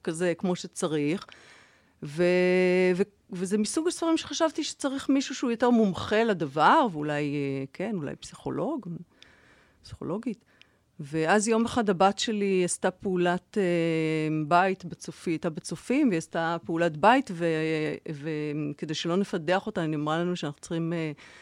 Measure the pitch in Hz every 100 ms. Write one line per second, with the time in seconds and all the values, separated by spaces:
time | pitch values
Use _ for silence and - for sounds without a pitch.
0 | - 160 180 165 185 180 185 - 170 151
1 | 147 190 - - - - _ _ _ -
2 | 147 156 175 180 180 185 185 185 180 180
3 | 202 _ - 180 185 208 214 330 339 -
4 | 330 320 - 294 320 320 285 - 277 269
5 | - 269 - 262 254 233 247 233 202 170
6 | - 214 233 180 147 151 165 285 247 151
7 | 151 147 147 143 139 135 135 - 202 190
8 | 143 - - - 139 135 208 311 175 165
9 | - _ - _ _ _ _ _ - -
10 | - 202 240 - _ _ _ _ _ -
11 | 139 160 156 208 214 220 226 254 208 180
12 | 196 - - 208 202 185 175 - 185 -
13 | 202 180 175 175 - 214 180 170 165 160
14 | 156 156 156 156 151 175 190 185 170 -
15 | - - 180 160 175 - - 170 - 269
16 | 269 165 - 165 165 170 - 165 170 151
17 | 202 269 247 170 170 156 160 156 151 -
18 | - 143 156 151 151 151 147 147 151 151
19 | 165 180 202 180 156 185 214 180 160 151
20 | 151 160 175 180 151 - - 165 165 170
21 | 156 143 - -